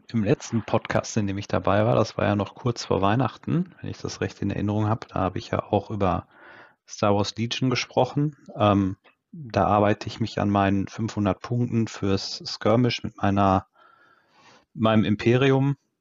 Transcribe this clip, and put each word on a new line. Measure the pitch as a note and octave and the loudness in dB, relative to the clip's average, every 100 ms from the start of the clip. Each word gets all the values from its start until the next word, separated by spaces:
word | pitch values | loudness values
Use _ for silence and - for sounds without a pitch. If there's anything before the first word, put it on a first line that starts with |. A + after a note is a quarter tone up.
| - | -6
im | A#2 | -2
letzten | G2+ D#3 - A#2 | 0 -2 -2 -6
Podcast, | - A#2 - - - A2+ | -2 -2 0 -2 0 -2
in | G2 | -2
dem | G2 | -4
ich | - | -4
dabei | F#2+ F#2 G2+ | -2 2 2
war, | A2 B2 | 4 2
das | G#2+ - | 0 0
war | |
ja | G2+ G2+ | 0 0
noch | G2 | -2
kurz | - B2 - | -4 -6 -6
vor | - G2 | -2 0
Weihnachten, | G2 A#2+ B2+ - - D#3 F3+ - | 2 2 -2 -6 -4 -2 -4 -8
wenn | F#2+ | -12
ich | - | -10
das | - - | -12 -6
recht | G2 - | -8 -4
in | G2+ | -6
Erinnerung | - G2+ G#2 G#2 | -4 -2 -2 -2
hab, | A2 - | -4 -4
da | F#2 | -4
hab | F#2 | -4
ich | F#2+ - | -4 -4
ja | G#2 | -4
auch | - G2+ - | 0 -2 -2
über | G#2+ F#2+ F2 - _ - - - _ - | -2 0 0 -6 _ -20 -20 -20 _ -20
Star | - G#2+ G2+ | -2 0 2
Wars | G2+ - | 0 -4
Legion | A#2 - B2+ | -6 -2 0
gesprochen. | A#2+ - - B2+ D3 D3+ - - | -2 -2 0 0 0 -4 -4 -14
Ähm, | - G#2 G2+ F#2+ G2+ _ _ _ | 0 4 4 2 -4 _ _ _
da | E3+ B2 A2 E2+ | -18 -4 0 2
arbeite | G#2 G#2 G#2+ A2 | 4 4 0 -4
ich | - | -6
mich | A2 - | -4 -2
an | G2+ | 0
meinen | G2+ G2 G2 F#2+ | 2 2 2 -2
fünfhundert | - A2 G#2+ G#2 - | -6 -6 0 0 -2
Punkten | - A#2+ A#2+ A2+ A2 | -4 -4 0 0 -2
fürs | - G2+ G2 - - - | -2 -2 -2 -4 -12 -12
Skirmish | - G#2+ A#2 B2 - | -2 2 4 2 -2
mit | G#2+ - | -8 -2
meiner, | G2+ G2 G2 F#2+ - _ - _ _ _ _ _ - - _ | 0 2 4 2 0 _ -20 _ _ _ _ _ -20 -20 _
meinem | - A2 A2 | 0 4 4
Imperium | F#2 G#2 A#2 B2+ C#3 C3+ C#3 C#3 _ _ | 4 2 2 4 4 4 2 -2 _ _